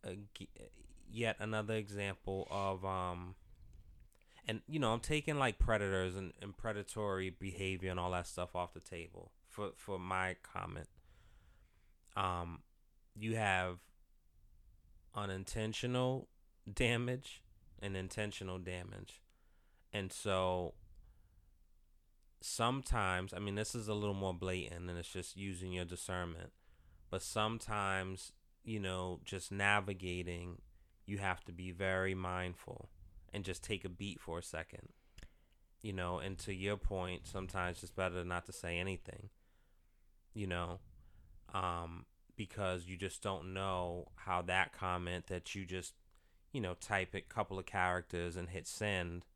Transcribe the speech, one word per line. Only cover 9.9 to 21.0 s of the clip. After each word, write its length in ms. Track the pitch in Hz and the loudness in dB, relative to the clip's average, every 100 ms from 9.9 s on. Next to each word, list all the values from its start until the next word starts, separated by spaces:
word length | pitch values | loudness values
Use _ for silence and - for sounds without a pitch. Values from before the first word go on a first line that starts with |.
| 95 | -2
my 380 | 90 92 92 92 | 2 2 2 0
comment. 460 | - 92 90 90 - - - - - - - - - - - - - - | -6 -6 -4 -6 -10 -14 -20 -20 -20 -20 -20 -20 -20 -20 -20 -20 -8 0
Um, 440 | 95 90 87 82 - _ - - - | 2 0 -2 -8 -14 _ -20 -20 -18
you 220 | - 110 110 | -6 0 2
have 420 | 104 92 92 87 - - - - - - - - - - - - - | 6 6 4 -2 -12 -20 -20 -20 -20 -20 -20 -20 -20 -20 -20 -20 -10
unintentional 1120 | 104 101 95 95 117 110 110 123 123 127 131 - - - - - | -4 -2 -2 -2 0 0 0 2 4 4 2 -4 -16 -20 -18 -8
damage 680 | 101 123 117 123 127 - - - - - - | 4 6 6 2 -2 -4 -14 -18 -20 -20 -6
and 140 | 101 95 | -2 -2
intentional 640 | 92 - 104 - 95 92 | -2 0 -2 -2 -4 -4
damage. 640 | 90 90 95 98 98 - - _ - - - - - | -2 -4 -6 -10 -12 -16 -20 _ -20 -20 -20 -20 -4
And 200 | 107 95 | -2 -2
so 640 | - 104 92 92 90 87 - - - | -2 2 6 6 4 0 -4 -18 -18